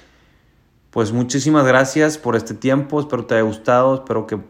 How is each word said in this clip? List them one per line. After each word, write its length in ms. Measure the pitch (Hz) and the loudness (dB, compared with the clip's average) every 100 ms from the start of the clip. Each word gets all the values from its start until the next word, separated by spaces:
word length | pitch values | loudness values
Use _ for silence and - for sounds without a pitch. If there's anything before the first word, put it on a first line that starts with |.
| _ _ _ _ _ _ _ _ _ | _ _ _ _ _ _ _ _ _
Pues, 200 | 120 107 | -2 -2
muchísimas 560 | 120 123 143 135 156 131 | -2 -2 -2 2 2 4
gracias 500 | 127 135 156 156 151 | 4 2 2 0 0
por 180 | 123 113 | -2 -2
este 180 | - | -4
tiempo, 460 | 110 131 139 143 147 | -6 -2 -2 -2 -4
espero 260 | - 120 117 | -4 -6 -2
te 100 | 117 | 0
haya 80 | |
gustado, 520 | 110 107 - 123 131 135 | 0 -2 0 2 2 0
espero 300 | - 110 110 | -4 -6 -4
que, 140 | 104 | -8